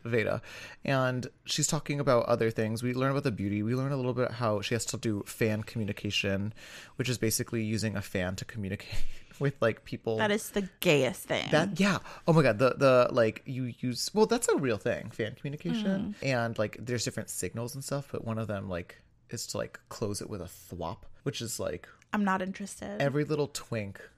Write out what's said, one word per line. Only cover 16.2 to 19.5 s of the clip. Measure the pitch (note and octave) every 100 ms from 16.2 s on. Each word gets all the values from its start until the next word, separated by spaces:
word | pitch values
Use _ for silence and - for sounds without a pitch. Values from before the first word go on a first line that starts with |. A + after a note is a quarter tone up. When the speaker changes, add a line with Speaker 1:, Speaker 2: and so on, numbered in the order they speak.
| C#3
Speaker 1:
And, | B2 A#2 A2+
like, | G#2+ -
there's | A2+ B2
different | B2+ A#2 -
signals | - F2+ A#2 B2 C#3
and |
stuff, | C#3 C#3+ -
but | -
one | A2+ A2
of | A2
them, | G2+ G2
like, | F2 F2 - _ _ _
is | A#2+
to, | -